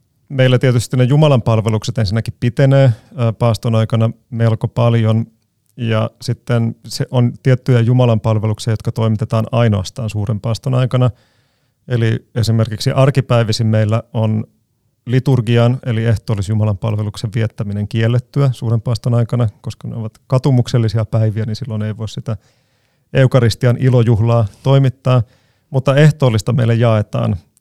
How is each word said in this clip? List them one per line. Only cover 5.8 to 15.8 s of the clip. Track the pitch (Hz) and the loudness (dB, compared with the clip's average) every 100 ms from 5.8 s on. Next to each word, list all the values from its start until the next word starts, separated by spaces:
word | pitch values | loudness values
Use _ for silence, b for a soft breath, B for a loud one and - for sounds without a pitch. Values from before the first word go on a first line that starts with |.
| 117 110 113 - | -4 -2 -2 -8
sitten | - 117 - 120 117 - 117 | -8 -8 -2 -2 -2 -6 -14
se | - 135 | -10 -4
on | 123 120 - | 0 0 0
tiettyjä | 135 123 - 123 | 0 0 2 0
Jumalan | 113 127 123 113 | 2 2 2 2
palveluksia, | 113 107 110 107 - | 0 -2 -2 -4 -4
jotka | 107 - | -4 -4
toimitetaan | - 113 107 110 113 113 | -4 -2 -2 -2 -4 -2
ainoastaan | 117 117 101 92 - 110 | 0 0 0 -4 -8 -8
suuren | 107 101 107 | -6 -6 -6
paaston | 120 113 - | -6 -6 -4
aikana. | 127 127 127 123 - _ _ _ _ _ _ - | -2 0 2 0 -2 _ _ _ _ _ _ -6
Eli | 120 113 113 - 123 | -2 0 -2 -6 -4
esimerkiksi | 104 113 110 107 - | 0 0 0 -2 -2
arkipäivisin | 135 131 127 - 120 110 110 110 | 2 2 2 0 0 0 0 0
meillä | 110 107 113 - | 2 0 -2 -4
on | 120 110 107 - _ _ _ _ _ - | -4 -2 -2 -6 _ _ _ _ _ -2
liturgian, | 127 135 127 110 120 117 131 | -2 2 0 2 2 2 0